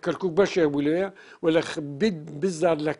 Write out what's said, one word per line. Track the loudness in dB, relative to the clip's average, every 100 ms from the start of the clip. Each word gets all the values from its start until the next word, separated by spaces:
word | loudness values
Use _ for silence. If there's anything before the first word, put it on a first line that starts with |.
| -4
کەرکووک | -4 0 2
بەشێک | 2 4 2
بوو | 2 0
لەوێ | 0 -2 -8 -20 -2
و | 2 2
لە | 0
خ-، | -4 -8 -2
بید-، | -2 -2 -8 -4
بزار | -4 0 0 2
لە | -2